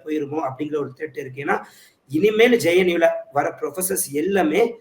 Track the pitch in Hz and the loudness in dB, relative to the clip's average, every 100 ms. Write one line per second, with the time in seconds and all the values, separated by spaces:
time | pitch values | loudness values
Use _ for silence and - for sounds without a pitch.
0 | 156 151 135 151 - 135 151 151 131 - | -6 -6 -4 -6 -6 -6 -6 -6 -6 -8
1 | 156 151 131 127 151 208 - - - _ | -12 -12 -14 -10 -4 -4 -6 -20 -20 _
2 | _ 151 202 214 247 240 165 180 180 170 | _ 0 2 4 4 4 4 4 2 2
3 | 165 - - 143 160 - 151 160 180 190 | 2 0 -4 -2 -2 -4 -8 -6 -4 -4
4 | 139 139 180 196 156 165 233 - | -4 -4 0 2 2 2 2 0